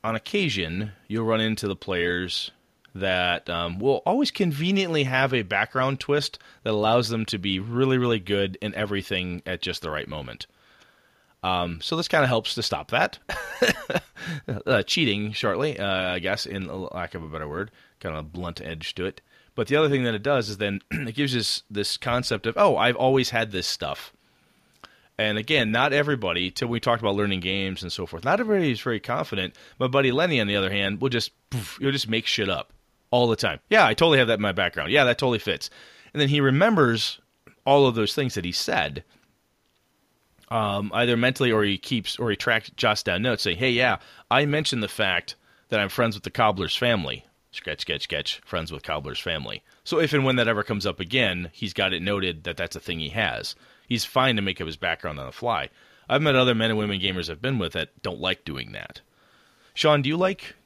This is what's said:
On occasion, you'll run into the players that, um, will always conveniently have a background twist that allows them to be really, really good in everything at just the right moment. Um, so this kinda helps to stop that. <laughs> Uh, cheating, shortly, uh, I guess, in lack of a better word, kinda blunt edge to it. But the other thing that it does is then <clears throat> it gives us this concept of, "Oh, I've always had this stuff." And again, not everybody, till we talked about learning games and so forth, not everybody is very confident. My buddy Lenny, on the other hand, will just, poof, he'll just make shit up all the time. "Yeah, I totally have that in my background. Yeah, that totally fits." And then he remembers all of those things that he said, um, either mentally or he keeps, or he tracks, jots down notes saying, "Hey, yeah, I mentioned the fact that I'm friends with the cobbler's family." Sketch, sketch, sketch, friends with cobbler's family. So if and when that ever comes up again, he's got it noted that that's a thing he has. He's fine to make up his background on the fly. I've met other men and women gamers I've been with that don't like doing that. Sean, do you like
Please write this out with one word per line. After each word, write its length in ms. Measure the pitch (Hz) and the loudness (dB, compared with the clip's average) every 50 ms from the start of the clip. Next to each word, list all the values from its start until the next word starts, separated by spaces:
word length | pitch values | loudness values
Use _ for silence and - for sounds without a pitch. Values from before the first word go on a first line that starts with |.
| - | -4
On 120 | 113 113 | -4 -4
occasion, 760 | 107 _ - - 208 196 156 110 95 85 80 82 92 107 107 95 _ _ | -4 _ -2 -2 0 0 0 0 -2 -2 -2 -2 -4 -4 -6 -8 _ _
you'll 180 | _ 104 113 113 | _ -4 -2 0
run 160 | 110 113 110 | 0 2 2
into 260 | 110 110 110 104 - | 2 0 0 0 -2
the 80 | 101 95 | -4 -4
players 760 | - - - 92 87 87 87 90 90 92 90 - - - - _ _ _ _ _ _ _ _ _ | -4 -4 -4 -2 0 2 2 0 0 -2 -2 -4 -6 -6 -8 _ _ _ _ _ _ _ _ _
that, 540 | 95 95 95 92 90 90 90 87 85 - - | -4 -2 0 2 2 2 2 0 -2 -2 -4
um, 300 | 87 85 87 87 87 95 | -4 -2 -2 -2 -4 -2
will 220 | 110 135 135 - - | 0 2 0 2 2
always 260 | - 214 262 294 - | 0 2 2 2 0
conveniently 720 | - - 202 175 147 139 160 180 196 196 190 175 165 151 139 | 0 0 0 0 0 0 0 2 2 2 2 2 0 0 0
have 300 | 131 127 131 135 135 127 | 2 2 2 2 2 2
a 100 | 123 107 | 0 0
background 560 | 92 104 98 107 - - 131 131 135 139 131 | 0 0 0 0 0 0 0 0 0 0 -2
twist 400 | - - 143 147 143 - - - - - - _ _ | -2 0 0 0 0 -2 -8 -12 -20 -20 -20 _ _
that 80 | 113 | -2
allows 380 | 110 104 107 110 117 123 120 107 | 0 2 2 4 4 4 2 2
them 160 | 117 113 110 | -2 -2 -2
to 120 | - - | -2 -4
be 220 | 104 90 98 95 92 | -4 -2 -2 -2 -2
really, 380 | 98 113 117 120 131 135 131 | -2 -4 0 0 2 4 4
really 220 | 127 123 120 117 110 | 2 2 2 0 0
good 380 | 90 90 101 98 98 95 92 - | 0 0 2 2 2 0 -2 -6
in 120 | - 107 98 | -6 -6 -4
everything 640 | 95 107 101 101 98 92 - 101 92 90 90 87 87 _ | -4 -4 -2 -2 -4 -4 -2 -2 -2 -2 -2 -6 -6 _
at 160 | 90 92 87 | -6 -6 -6
just 200 | - 92 87 - | -4 -6 -6 -6
the 80 | - 80 | -6 -6
right 160 | 76 76 73 | -6 -6 -6
moment. 400 | - 73 76 71 62 57 - - _ _ _ _ _ _ _ - _ _ _ _ _ _ _ _ _ _ _ - | -6 -8 -10 -10 -10 -12 -14 -16 _ _ _ _ _ _ _ -20 _ _ _ _ _ _ _ _ _ _ _ -2
Um, 380 | 92 92 90 87 87 85 82 | -2 0 0 0 -2 -4 -6
so 140 | - - 165 | -4 -4 -2
this 120 | 160 170 | -2 -2
kinda 200 | - - 160 143 | 2 2 4 4
helps 260 | 131 123 113 107 - - | 4 2 0 0 -2 -4
to 80 | - 110 | -4 -2
stop 280 | - - - 73 - | -2 -4 -4 -4 -2
that. 280 | - 127 160 - - - _ | 0 2 2 0 -2 -8 _
<laughs> 800 | - - - - - - - - - - - 587 - - - - - _ - - 170 165 143 - - 131 104 - | -8 -8 -8 -8 -10 -2 0 2 2 2 -2 -4 -4 -4 -4 -4 -4 _ -14 -10 -8 -8 -8 -6 -8 -8 -6 0
Uh, 160 | - 127 107 - | 0 2 2 2
cheating, 480 | - - - 160 120 101 104 107 107 104 | 0 0 2 2 2 2 0 -2 -4 -4
shortly, 460 | - - 107 95 90 139 156 139 - | -2 -2 0 0 0 -2 -2 -2 -4
uh, 340 | 101 98 95 95 92 92 90 | -4 -2 -2 0 -2 -2 -2
I 60 | 92 | -2
guess, 260 | 85 92 98 90 - | -2 -2 -2 -2 -4
in 220 | - 95 98 95 | -6 -6 -6 -6
lack 480 | 76 73 95 92 - - 90 87 85 - | -6 -6 -8 -8 -8 -8 -8 -8 -8 -8
of 80 | 90 80 | -10 -10
a 40 | |
better 200 | 78 76 80 76 | -8 -8 -8 -8
word, 240 | 73 73 87 101 110 _ _ - _ _ _ | -6 -6 -6 -6 -8 _ _ -20 _ _ _
kinda 220 | - 92 78 78 | -8 -6 -6 -6
blunt 400 | 78 76 80 90 90 87 85 - | -8 -8 -8 -8 -8 -8 -8 -8
edge 320 | - 80 82 78 78 - - | -10 -10 -10 -8 -8 -10 -6
to 100 | - 90 | -6 -6
it. 140 | 95 - - _ _ _ - _ _ _ | -6 -6 -10 _ _ _ -20 _ _ _
But 120 | - 113 | -6 -2
the 80 | - 139 | 0 2
other 140 | 147 160 147 | 2 4 4
thing 140 | 139 135 127 | 2 2 2
that 100 | 120 113 | 0 -2
it 80 | 104 | -2
does 260 | 107 139 143 127 113 101 | 0 0 0 0 0 -2
is 80 | 104 | -4
then 240 | 95 107 101 101 98 - | -4 -2 -2 -2 -4 -6
<clears throat> 60 | _ | _
it 240 | - 160 143 117 110 | -6 -6 -6 -6 -4
gives 200 | 131 147 139 127 | -2 -2 0 0
us 280 | 123 107 - - - - _ | 0 0 -2 -4 -4 -6 _
this 280 | 104 104 101 - - | -6 -4 -2 -2 -4
concept 480 | - - 127 120 123 120 - 117 107 - | -4 -2 0 0 0 0 0 -4 -2 -2
of, 80 | 113 117 | -2 2
"Oh, 220 | - 208 190 131 | 4 4 4 6
I've 180 | - 107 123 127 | 4 4 2 2
always 360 | - 127 131 135 135 127 - | 4 2 4 4 4 2 2
had 200 | - 117 113 110 | 0 -2 -2 0
this 140 | 98 92 87 | -2 -4 -4
stuff." 460 | - - - 87 71 71 - - - _ _ _ _ _ _ _ _ _ _ _ _ _ _ - - _ _ _ _ _ | -4 -4 -4 -4 -6 -6 -8 -10 -16 _ _ _ _ _ _ _ _ _ _ _ _ _ _ -20 -20 _ _ _ _ _
And 200 | - 110 107 104 107 | -2 0 0 0 -2
again, 320 | 110 131 156 143 117 107 | 0 0 2 2 2 2
not 200 | 107 117 131 147 | 2 2 2 4
everybody, 600 | 139 147 147 147 143 123 104 90 85 87 90 92 | 4 2 2 2 0 0 0 -2 0 0 -2 -2
till 160 | - - 127 | -4 -4 -4
we 120 | 117 117 117 | -2 -2 0
talked 220 | - 127 120 110 | 2 0 0 2
about 140 | 110 104 98 | 2 0 2
learning 240 | 101 104 101 98 92 | 2 2 0 0 -2
games 420 | 87 92 95 98 98 95 92 90 | -2 -2 -2 -2 -2 -4 -6 -6
and 100 | 92 87 | -8 -8
so 140 | - - 90 | -6 -8 -8
forth, 180 | - - 85 98 | -8 -8 -6 0
not 160 | 127 175 214 | 0 0 2
everybody 320 | 247 220 214 196 175 147 | 2 2 2 2 2 2
is 80 | 120 107 | 0 -2
very 200 | - 131 117 104 | -2 -4 -4 -4
confident. 560 | - - 120 147 160 - - 98 92 92 - - - - - _ | -4 -4 -4 -4 -4 -4 -4 -4 -4 -6 -8 -14 -20 -20 -6 _
My 80 | 127 | -2
buddy 240 | 131 127 139 139 131 | 2 2 4 4 4
Lenny, 280 | 120 139 170 180 156 123 | 2 2 2 2 2 2
on 80 | 107 | 2
the 80 | 101 101 | 2 2
other 160 | 101 95 92 | 2 2 0
hand, 300 | 98 101 101 98 101 98 | 0 0 -2 -2 -2 -2
will 80 | 120 135 | -2 0
just, 220 | 120 117 - - _ _ _ _ | 0 -2 -2 -4 _ _ _ _
poof, 280 | - 120 104 - - - | -8 -8 -8 -8 -8 -2
he'll 100 | - 139 | -2 -2
just 160 | 139 139 - | 0 0 -2
make 200 | 107 113 113 117 | -2 -2 -2 0
shit 220 | - - - 104 95 | -2 -2 0 0 0
up 220 | 90 71 - _ - - _ _ _ _ _ _ | -2 -4 -4 _ -16 -20 _ _ _ _ _ _
all 180 | - 123 123 | 4 4 4
the 80 | 117 113 | 4 4
time. 240 | - - 101 78 - _ _ | 2 0 -2 -2 -4 _ _
"Yeah, 160 | 139 - 180 | 6 6 6
I 60 | 117 110 | 6 6
totally 240 | - 160 170 151 135 | 6 6 6 8 6
have 80 | 127 | 6
that 80 | 110 113 | 4 4
in 60 | 104 | 2
my 100 | 107 101 92 | 2 0 2
background. 380 | 90 95 87 - 82 76 80 | 2 0 0 0 -2 -2 2
Yeah, 120 | 113 147 139 | 4 4 6
that 120 | 123 120 | 6 4
totally 220 | - 143 127 120 107 | 2 2 0 0 0
fits." 300 | - 104 87 78 - - - - - - - - - - _ | 0 -2 -2 -2 -4 -12 -14 -18 -20 -20 -20 -20 -20 -10 _
And 80 | 147 | 0
then 80 | 147 139 | 0 2
he 120 | 143 147 | 2 4
remembers 800 | 139 135 131 143 185 226 220 175 143 120 117 110 - - - - _ _ _ _ _ - _ _ _ | 4 4 4 6 4 4 6 6 6 4 4 2 0 -4 -4 -8 _ _ _ _ _ -20 _ _ _
all 220 | 135 139 143 139 | 4 6 8 8
of 80 | 131 117 | 6 6
those 180 | 113 107 101 - | 4 0 2 2
things 220 | - 139 123 - | 0 -2 -2 -2
that 100 | 104 87 | -4 -4
he 60 | 87 | -4
said, 520 | 87 - - - - - 78 76 71 - - _ _ _ _ _ _ _ _ _ _ _ _ _ _ _ _ _ _ _ _ _ _ _ _ _ _ _ - _ | -4 -2 -2 0 0 0 0 -2 -4 -8 -12 _ _ _ _ _ _ _ _ _ _ _ _ _ _ _ _ _ _ _ _ _ _ _ _ _ _ _ -12 _
um, 420 | 117 113 107 104 98 101 104 104 - | -2 0 0 0 0 -2 -4 -2 0
either 220 | 110 120 120 120 | 2 2 4 4
mentally 360 | 117 120 127 135 - 135 123 | 4 4 2 2 2 2 4
or 120 | 110 110 104 | 4 4 4
he 140 | 101 101 | 2 2
keeps, 420 | 92 - - 131 117 95 - - - | -2 -2 -4 -4 -2 -2 -4 -6 -4
or 100 | 123 117 | -2 -2
he 60 | 101 | -2
tracks, 340 | - - 123 117 110 - - _ | 0 0 2 2 0 0 -4 _
jots 280 | - - 113 107 - - | 0 2 2 2 2 0
down 180 | - 90 90 | -2 0 0
notes 220 | 110 127 117 101 - | 0 0 -2 0 0
saying, 140 | 104 85 | -2 -2
"Hey, 120 | 85 123 131 | 0 0 0
yeah, 260 | 120 120 127 123 101 - - - - - - _ | 2 2 2 2 2 0 -4 -16 -20 -20 -4 _
I 160 | 117 131 147 | 2 4 4
mentioned 380 | 147 143 151 156 - - 120 107 | 4 0 0 0 0 -2 -2 -2
the 40 | 98 | -4
fact 460 | - - 107 95 90 87 - - - _ _ _ _ _ _ _ | -2 -2 0 0 0 0 -2 -4 -14 _ _ _ _ _ _ _
that 100 | - 107 | 0 0
I'm 100 | 101 95 | 0 0
friends 260 | - - 120 113 104 | 2 0 0 0 0
with 80 | 104 - | -4 -10
the 60 | 95 | -8
cobbler's 440 | - - 117 107 101 95 92 80 - | 0 4 4 4 4 2 -2 -2 0
family." 500 | - 127 120 117 101 82 67 60 - - _ _ _ _ _ - | 0 2 2 2 2 0 -4 -6 -8 -10 _ _ _ _ _ -18
Sketch, 280 | - - - 76 - | -12 -8 -8 -8 -8
sketch, 220 | - - 80 73 - | -6 -6 -6 -6 -4
sketch, 380 | - - 73 73 - - - _ | -4 -4 -4 -4 -6 -8 -8 _
friends 260 | - - 87 82 85 | -6 -6 -6 -6 -6
with 120 | 80 71 - | -10 -12 -6
cobbler's 360 | - 78 76 71 76 - - | -6 -6 -4 -4 -6 -10 -8
family. 420 | - 90 82 78 67 53 50 - _ _ _ _ _ | -6 -6 -6 -6 -6 -8 -10 -12 _ _ _ _ _
So 160 | - 175 160 | -2 2 2
if 140 | 165 143 147 | 2 4 2
and 100 | 147 135 | 2 2
when 120 | 131 127 | 4 2
that 100 | 127 117 | 2 2
ever 160 | 110 113 104 104 | 2 2 0 0
comes 220 | - 113 101 92 | -2 -4 -2 -2
up 140 | 104 90 - | -4 -4 -4
again, 480 | 95 85 120 131 120 98 92 90 87 80 _ | -6 -2 0 0 2 2 0 -2 -6 -8 _
he's 200 | - - 98 - | -8 -8 -8 -2
got 200 | - 98 95 92 | 0 0 0 0
it 80 | 82 | 0
noted 420 | 87 98 101 98 95 92 85 78 73 | 0 -2 -2 0 0 -2 -4 -4 -8
that 100 | 87 82 | -8 -6
that's 180 | - 90 85 - | -6 -6 -6 -6
a 20 | 80 | -10
thing 180 | - - 87 82 | -8 -8 -8 -6
he 100 | 78 71 | -6 -6
has. 460 | 76 110 110 82 60 57 - - - _ - - - _ _ | -4 -2 -2 -2 -2 -4 -8 -10 -12 _ -20 -20 -20 _ _
He's 180 | _ 123 113 - | _ -2 -2 -2
fine 320 | - - 135 131 135 120 | 0 0 2 2 4 2
to 40 | 107 | 2
make 200 | 101 95 92 - | 0 -2 -2 -4
up 60 | 87 | -6
his 100 | 80 80 | -8 -6
background 420 | 78 - 87 82 - - 87 76 69 | -4 -2 -4 -4 -2 -6 -8 -8 -8
on 60 | 67 | -10
the 60 | 64 - | -12 -12
fly. 360 | - - 120 113 82 67 - _ _ - _ - _ _ - | -6 -4 -2 -2 -2 -4 -6 _ _ -20 _ -20 _ _ 0
I've 120 | 120 143 | 0 2
met 140 | 156 151 139 | 2 4 4
other 200 | 127 127 127 120 | 4 4 4 4
men 140 | 113 113 113 | 4 2 2
and 100 | 110 107 | 2 0
women 200 | 107 104 101 95 | 0 0 -2 -2
gamers 280 | 90 98 92 92 85 87 | -2 -2 -2 -2 -4 -6
I've 120 | 82 76 | -8 -6
been 160 | 107 131 139 | -4 -2 -2
with 160 | 117 92 82 - | -2 -2 -2 -2
that 280 | 85 78 - _ - | -4 -6 -6 _ -10
don't 200 | _ 101 90 - | _ -8 -6 -4
like 240 | 85 92 92 - _ | -2 -2 -2 -4 _
doing 260 | 85 73 65 62 50 | -10 -8 -8 -8 -10
that. 300 | 50 50 50 - - - _ _ _ _ _ _ _ _ _ _ _ _ _ _ _ | -10 -12 -12 -12 -16 -18 _ _ _ _ _ _ _ _ _ _ _ _ _ _ _
Sean, 280 | - - 156 151 143 | 2 4 6 6 6
do 60 | 135 143 | 4 2
you 60 | 156 | 2
like 380 | 170 185 185 196 - - - - _ _ | 2 2 0 0 -2 -10 -18 -18 _ _